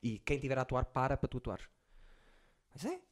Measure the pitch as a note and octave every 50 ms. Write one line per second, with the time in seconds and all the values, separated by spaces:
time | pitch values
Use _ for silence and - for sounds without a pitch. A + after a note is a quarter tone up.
0 | - A#2 A2 G2+ - - D3 C#3+ C#3 C3 C3+ C3 B2+ - C3 B2+ - - - C3
1 | C3 C3+ C#3 - - - - B2 - A#2 F#2 - - - _ _ _ _ - -
2 | - - - - - - - - - - _ _ _ _ - - D#3+ C#4 F#4 F4+
3 | - _